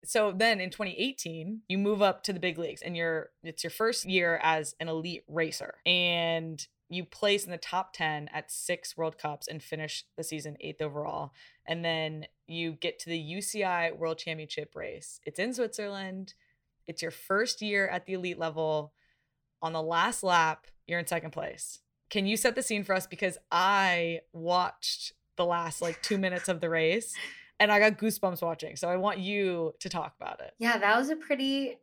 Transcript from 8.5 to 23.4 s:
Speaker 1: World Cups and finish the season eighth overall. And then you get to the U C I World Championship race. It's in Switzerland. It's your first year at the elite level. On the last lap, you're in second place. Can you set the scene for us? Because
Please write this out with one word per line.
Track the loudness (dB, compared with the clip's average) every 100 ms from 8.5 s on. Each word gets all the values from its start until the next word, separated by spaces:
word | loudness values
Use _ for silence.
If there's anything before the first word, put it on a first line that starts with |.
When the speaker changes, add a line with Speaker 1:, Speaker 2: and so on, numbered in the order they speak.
| -10 -4 -4 -4 -4
Speaker 1:
World | -4 -2
Cups | -6 -6 -8
and | -12
finish | -8 -8 -6 -8 -10 -10
the |
season | -8 -6 -8 -10
eighth | -10 -6
overall. | -6 -4 -4 -4 -6 _ -20 _
And | -6 -2 0
then | 0 -2 -6 -12 _ _
you | -4 -4
get | -4 -6 -6
to | -6
the | -6
U | -4 -6
C | -6 -2
I | 0 2 0
World | 0 -4 -2
Championship | -6 -8 -6 -8 -8 -8
race. | -10 -10 -14 -12 -12
It's | -4
in | -2
Switzerland. | 0 -2 -2 -6 -6 -6 -8 -10 -14 _ _ _ _ -14
It's | -8
your | -8
first | -8 0 2 2 0
year | 0 2 2
at | 0 -4
the |
elite | -4 -4 -2
level. | -4 0 0 0 -2 _ _ _ _ _ _ _
On | -4
the | -2
last | 2 4 4 2
lap, | 4 6 6 2 -8 -20 -4
you're | -4
in | 0
second | -2 -4
place. | -6 -8 -8 -12 -14 _ _ _
Can | 0 2
you | 4
set | 2 2
the |
scene | -2 -2
for | 0 0
us? | 0
Because | -2 -2 -2